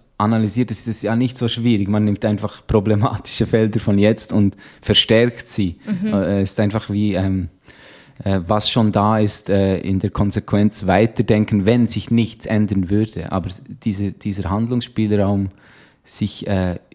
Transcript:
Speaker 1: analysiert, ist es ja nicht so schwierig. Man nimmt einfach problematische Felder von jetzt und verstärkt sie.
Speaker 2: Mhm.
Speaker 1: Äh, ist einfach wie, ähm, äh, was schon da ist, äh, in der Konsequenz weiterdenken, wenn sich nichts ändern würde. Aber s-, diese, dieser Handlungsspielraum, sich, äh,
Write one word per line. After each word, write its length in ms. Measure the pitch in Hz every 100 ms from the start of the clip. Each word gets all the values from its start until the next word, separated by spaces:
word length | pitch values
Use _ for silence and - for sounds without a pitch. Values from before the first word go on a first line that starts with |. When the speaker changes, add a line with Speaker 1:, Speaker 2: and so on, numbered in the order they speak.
| _ -
Speaker 1:
analysiert, 520 | 104 113 110 101 120
ist 180 | 104 -
es 140 | 107
ja 140 | 104 113
nicht 200 | 127 -
so 120 | 120
schwierig. 400 | - 117 107 98
Man 180 | 107 107
nimmt 180 | 101 110
einfach 360 | 101 104 - -
problematische 800 | 110 101 104 107 107 - - 113
Felder 320 | 117 110 107
von 180 | - 101
jetzt 340 | 104 110 -
und 240 | 107 101 - - -
verstärkt 680 | - 107 - 113 120 - -
sie. 300 | - 95 85
Speaker 2:
Mhm. 300 | - 190 214
Speaker 1:
Äh, 300 | 208 196 101
ist 160 | 95 -
einfach 320 | 104 110 -
wie, 240 | 101 104 92
ähm, 340 | 95 95 87 _ _ - - - - -
äh, 160 | 98 98 87
was 240 | 107 -
schon 220 | - 110
da 260 | 101 104 110
ist, 320 | 107 - -
äh, 300 | 98 98 95
in 180 | - 95
der 140 | 98
Konsequenz 760 | - 101 98 - 104 104 - 92
weiterdenken, 800 | 95 113 113 104 107 107 107 95
wenn 220 | 120 113
sich 240 | 107 -
nichts 340 | 117 104 - -
ändern 460 | 107 104 101 90
würde. 400 | 104 107 - 82
Aber 160 | 92 90
s-, 160 | 95 - -
diese, 280 | 113 98 101
dieser 400 | - 107 95 90
Handlungsspielraum, 1000 | 98 117 123 - - 107 104 98 101 98 - _ - - _
sich, 420 | - - 104 - -
äh, 320 | 95 92 87 _